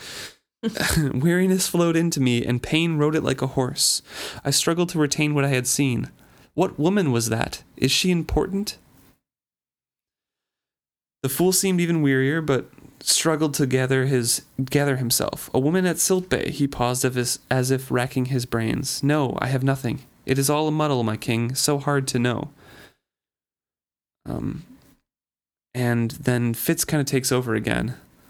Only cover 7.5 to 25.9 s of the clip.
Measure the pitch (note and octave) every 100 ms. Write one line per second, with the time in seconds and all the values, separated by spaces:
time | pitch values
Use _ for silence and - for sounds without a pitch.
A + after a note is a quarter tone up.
7.5 | - - - C3+ - F#3 E3+ - - -
8.5 | G3 G#3 - _ _ _ _ _ _ _
9.5 | _ _ _ _ _ _ _ _ _ _
10.5 | _ _ _ _ _ _ _ C3+ - F3+
11.5 | F3+ G3 F3+ E3+ E3+ C#3+ C3 C3 D#3+ D3+
12.5 | C3 - - - - - - D#3+ D#3 D#3
13.5 | C#3 C#3 C3 C3 C3+ C3 C3 A#2 - -
14.5 | - C3 C#3+ C#3+ C3 A#2+ - - - -
15.5 | - C#3 F#3 F#3 E3+ - F#3 F3+ - -
16.5 | - C#3 - B2 B2+ C3 B2+ A#2+ - -
17.5 | C3 B2+ C3 C3 B2 B2+ C3 B2+ C3 A#2+
18.5 | A#2 A2+ A#2 C3 - C#3 D3+ C3 - B2+
19.5 | C3 C3+ C3+ A#2+ - - _ - C3+ C#3
20.5 | D3+ D#3 D#3 D3+ C3 A2+ G#2+ - A#2 A#2
21.5 | C3+ - C#3+ C#3 C#3+ C3 B2 B2 A2+ -
22.5 | - - - - _ _ _ _ _ _
23.5 | _ _ _ _ _ _ _ - - -
24.5 | - F3+ - _ _ _ _ _ _ _
25.5 | _ _ B2 B2